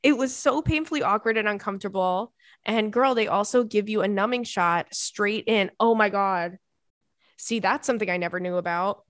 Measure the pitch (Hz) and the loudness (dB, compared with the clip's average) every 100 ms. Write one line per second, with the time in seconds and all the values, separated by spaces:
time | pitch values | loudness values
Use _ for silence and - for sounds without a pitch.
0 | 269 262 262 - 294 269 311 311 320 302 | 4 2 0 0 0 2 0 0 0 -2
1 | 185 208 226 226 214 202 208 196 202 190 | 0 0 2 0 0 -2 -4 -6 -6 -2
2 | 185 180 233 _ _ _ - 226 214 220 | 0 0 -4 _ _ _ -4 0 0 2
3 | 269 240 214 196 208 247 226 208 208 214 | 2 2 2 0 2 0 2 0 0 0
4 | 196 196 214 247 240 - 175 170 - - | 0 0 0 -2 -4 0 2 0 -2 -6
5 | - - 202 214 - 214 190 _ 226 226 | -8 -2 0 0 0 0 0 _ 2 4
6 | 208 196 196 185 175 185 _ _ _ _ | 2 2 0 0 -4 -8 _ _ _ _
7 | _ _ _ _ - 226 190 277 - 233 | _ _ _ _ -6 -2 0 -2 -2 -2
8 | 202 180 170 180 180 180 175 170 190 196 | 0 -2 -2 -4 -2 -2 -2 -2 -2 -4
9 | _ | _